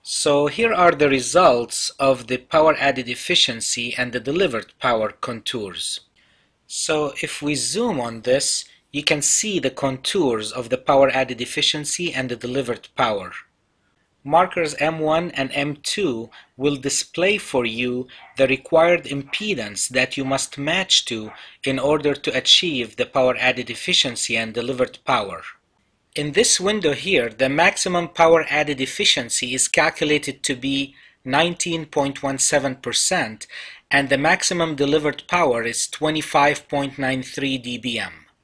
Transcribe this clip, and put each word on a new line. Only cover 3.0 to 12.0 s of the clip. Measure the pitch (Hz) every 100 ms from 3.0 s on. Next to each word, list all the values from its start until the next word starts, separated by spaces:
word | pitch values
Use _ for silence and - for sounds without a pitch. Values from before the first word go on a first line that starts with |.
| 120
efficiency | 120 - 175 - 113 - - 120
and | 123 123
the | 117
delivered | 113 165 185 113 - _
power | 127 113 107
contours. | - - 113 - 120 98 85 - - _ _ _ _ _ _
So | _ - - 156 147 -
if | 156 -
we | 147
zoom | 143 - 180 240 156
on | 117 113
this, | 120 135 - - - _ _
you | 143
can | 143 151
see | - - 220 185
the | 135
contours | - 135 131 - 196 143 110 107
of | 131 113
the | 127
power | - 139 135
added | 135 127 117
efficiency | 123 - - 151 147 -